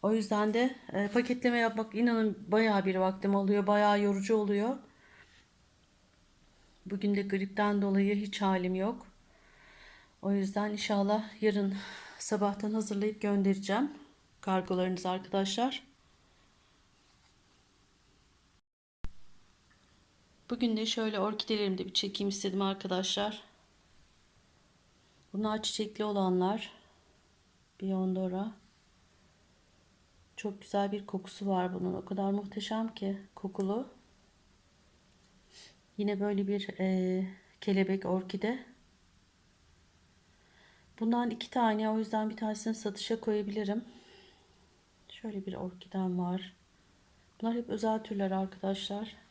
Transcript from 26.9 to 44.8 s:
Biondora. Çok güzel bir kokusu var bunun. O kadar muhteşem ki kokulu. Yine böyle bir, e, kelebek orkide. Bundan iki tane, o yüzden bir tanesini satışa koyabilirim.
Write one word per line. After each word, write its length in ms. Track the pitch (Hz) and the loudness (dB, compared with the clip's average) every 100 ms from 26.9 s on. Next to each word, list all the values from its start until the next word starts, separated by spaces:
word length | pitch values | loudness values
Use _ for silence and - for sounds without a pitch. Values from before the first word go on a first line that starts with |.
| _ _ _ _ _ _ _ _ _ | _ _ _ _ _ _ _ _ _
Biondora. 680 | 190 190 190 185 185 185 214 220 - _ _ _ _ _ _ _ _ _ _ _ _ _ _ _ _ - | -2 0 2 0 0 -2 -6 -8 -20 _ _ _ _ _ _ _ _ _ _ _ _ _ _ _ _ -8
Çok 240 | 214 202 | -6 -6
güzel 300 | - 202 202 | -4 -2 0
bir 140 | 208 202 | -2 -4
kokusu 420 | 190 185 - 196 | -6 -6 -6 0
var 260 | 190 180 | 0 0
bunun. 200 | 180 180 | -2 -2
O 120 | 190 190 | -4 -4
kadar 260 | 190 196 | -2 0
muhteşem 600 | 202 202 208 202 220 226 | 0 -2 -8 -4 -2 -4
ki 280 | - 196 196 196 - | -4 -4 -4 -8 -10
kokulu. 580 | 190 190 196 208 269 - - _ _ _ _ _ _ _ _ _ _ _ _ _ _ - - - _ - | -8 -4 -2 -2 -4 -14 -20 _ _ _ _ _ _ _ _ _ _ _ _ _ _ -20 -20 -20 _ -4
Yine 220 | 208 202 | -2 0
böyle 280 | 202 202 196 | 0 0 0
bir, 320 | 202 196 190 | -2 -4 -2
e, 480 | 190 185 185 185 190 - - - | 0 2 2 0 -2 -6 -20 -8
kelebek 440 | - 196 190 190 185 | 0 2 4 2 0
orkide. 600 | 185 185 190 208 262 - - _ _ _ _ _ _ _ _ _ _ _ _ _ _ _ _ _ - - - - - | -2 -2 -4 -2 -4 -8 -20 _ _ _ _ _ _ _ _ _ _ _ _ _ _ _ _ _ -20 -20 -20 -20 -4
Bundan 300 | 220 240 240 | 2 2 2
iki 200 | 233 - | -2 -4
tane, 400 | 269 226 214 220 | 2 2 4 2
o 100 | 220 | 0
yüzden 300 | 220 220 214 | 0 0 -2
bir 80 | 214 | -2
tanesini 380 | 220 214 226 226 | -4 -4 -4 -2
satışa 440 | 214 196 - 226 | -4 -4 -4 -2
koyabilirim. 640 | 220 208 202 202 202 214 - - - - - - _ _ _ _ | 0 -2 0 -2 -2 -2 -4 -18 -20 -20 -20 -20 _ _ _ _